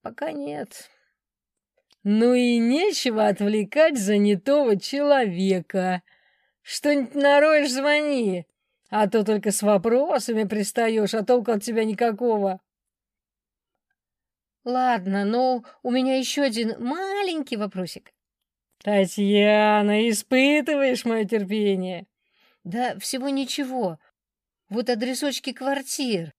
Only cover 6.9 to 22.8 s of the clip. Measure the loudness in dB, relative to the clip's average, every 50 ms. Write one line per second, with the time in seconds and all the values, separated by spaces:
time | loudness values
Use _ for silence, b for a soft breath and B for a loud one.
6.9 | 0 0 0 -4 -2 0 4 4 6 6 6 6 4 4 2 0 -2 -2 0 0
7.9 | 0 2 0 0 -2 0 0 -2 -2 -4 -8 _ _ _ _ _ _ _ _ _
8.9 | 0 0 0 2 2 0 0 2 0 0 0 -2 -2 0 2 4 2 4 4 2
9.9 | 2 2 2 2 0 -2 0 -2 -2 -2 -2 -2 -2 -4 -4 -2 -2 0 0 2
10.9 | 2 0 0 0 -2 -4 2 2 2 2 2 0 -2 -2 -2 -2 -2 -2 -2 -2
11.9 | 0 0 0 -2 0 0 0 0 0 0 0 -2 -4 -6 _ _ _ _ _ _
12.9 | _ _ _ _ _ _ _ _ _ _ _ _ _ _ _ _ _ _ _ _
13.9 | _ _ _ _ _ _ _ _ _ _ _ _ _ _ _ -4 -2 0 2 2
14.9 | 0 0 0 -2 -2 0 0 0 0 2 2 2 0 -2 -4 B B B B -2
15.9 | 0 0 2 2 0 0 -2 -2 -2 0 0 0 0 -2 -4 -4 -4 -6 -6 -6
16.9 | -6 -4 -6 -4 -4 -4 -4 -4 -4 -6 -6 -6 -6 -6 -6 -6 -6 -8 -8 -8
17.9 | -10 -16 _ _ _ _ _ _ _ _ _ _ _ _ _ _ _ _ -4 0
18.9 | 2 2 2 2 0 -2 0 2 4 4 6 6 4 4 4 4 4 4 2 2
19.9 | 2 2 2 0 -2 -2 -2 _ 2 4 4 4 2 2 0 0 0 0 0 0
20.9 | 0 -2 -2 -2 -2 -2 -2 -2 -2 -2 -2 -2 -2 0 0 0 0 0 -4 -6
21.9 | -8 -10 -14 _ _ _ _ _ _ _ _ _ _ _ _ -8 -6 -4